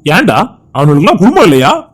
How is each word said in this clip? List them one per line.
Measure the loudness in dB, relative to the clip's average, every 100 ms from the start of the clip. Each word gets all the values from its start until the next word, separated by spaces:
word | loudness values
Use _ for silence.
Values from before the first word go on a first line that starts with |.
ஏன்டா | -4 -2 0 -2 -4 -10 _
அவனுக்குலாம் | -4 0 0 0 0
குடும்பம் | 0 2
இல்லையா? | 2 2 0 -2 -8